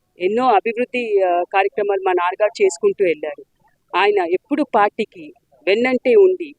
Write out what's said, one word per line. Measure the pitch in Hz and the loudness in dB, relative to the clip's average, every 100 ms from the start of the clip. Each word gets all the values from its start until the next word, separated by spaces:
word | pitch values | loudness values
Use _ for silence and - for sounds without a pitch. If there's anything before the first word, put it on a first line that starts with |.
| _ - | _ -4
ఎన్నో | 185 220 | -2 0
అభివృద్ధి, | 254 202 226 220 247 247 233 202 | 2 2 0 -4 -4 -4 -2 0
ఆ, | 185 175 | 2 0
కార్యక్రమాలు | 175 196 196 - 208 196 185 | 0 0 0 -2 -4 -2 -2
మా | |
నాన్నగారు | 180 175 185 214 202 | 0 -2 -2 -2 0
చేసుకుంటూ | 196 - 208 190 | 0 0 -2 0
వెళ్ళారు. | 185 151 151 147 - _ _ _ _ 175 | -2 -2 -6 -12 -20 _ _ _ _ 0
ఆయన | 403 208 | 2 0
ఎప్పుడు | 170 - - 294 277 | 0 -4 -2 -4 0
పార్టీకి | 226 208 - 214 180 151 - _ _ 175 | 2 0 -2 -8 -10 -20 -20 _ _ -2
వెన్నంటే | 214 254 254 254 | 0 0 0 2
ఉండి, | 220 190 185 285 | 4 4 2 -8